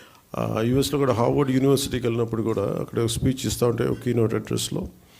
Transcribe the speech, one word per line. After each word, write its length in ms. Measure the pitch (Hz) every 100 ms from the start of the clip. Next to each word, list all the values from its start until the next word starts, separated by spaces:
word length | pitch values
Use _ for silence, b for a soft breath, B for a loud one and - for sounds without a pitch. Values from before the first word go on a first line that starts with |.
| B B _ 123
ఆ, 240 | 110 110
యూఎస్లో 380 | 113 131 135 147
కూడా 140 | 139
హార్వర్డ్ 380 | 113 123 135 139
యూనివర్సిటీకి 560 | 131 139 135 - 127 120
వెళ్ళినప్పుడు 360 | 117 113 113
కూడా 200 | 110 107
అక్కడ 360 | 98 - - 117
ఒక 80 | 117
స్పీచ్ 400 | - 135 131 117
ఇస్తూ 220 | - 120
ఉంటే 160 | 117
ఒక 140 | 131 113
కీనోట్ 360 | - 117 110
అడ్రస్లో 540 | 110 - 110 - - - - B B